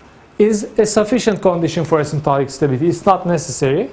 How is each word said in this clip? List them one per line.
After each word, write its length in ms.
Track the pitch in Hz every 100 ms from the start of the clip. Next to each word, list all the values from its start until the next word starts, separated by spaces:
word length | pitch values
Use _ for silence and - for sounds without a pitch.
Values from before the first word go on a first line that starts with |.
| - - - -
is 260 | 208 208 240 -
a 80 | 208
sufficient 560 | 214 208 247 220 185
condition 420 | 190 175 165 175 156
for 140 | 160
asymptotic 520 | 147 151 151 139 135
stability. 360 | - 147 127 170
It's 180 | 170 202
not 200 | 185 175
necessary. 640 | 170 - - 135 151 269